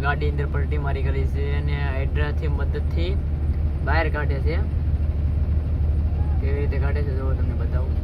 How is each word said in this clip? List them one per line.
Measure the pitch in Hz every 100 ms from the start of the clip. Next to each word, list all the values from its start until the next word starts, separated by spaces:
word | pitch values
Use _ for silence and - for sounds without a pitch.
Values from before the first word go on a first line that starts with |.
ગાડી | 175 - -
અંદર | 147 143
પલટી | 143 - 151
મારી | 139 139
ગયેલી | 131 135
છે | 135 - 143 143
અને | 143 143
હાઇડ્રાથી | 143 131 - 143 147 - 147
મદદથી | 143 - 147 - - - - - - - - - -
બહાર | 131 156 165
કાઢે | 147 147 139
છે. | 147 165 160 - - - - - - - - - - - - - - - - -
કેવી | - 143
રીતે | - -
કાઢે | - -
છે, | 147 -
જો | -
તમને | - -
બતાવું. | - - - - -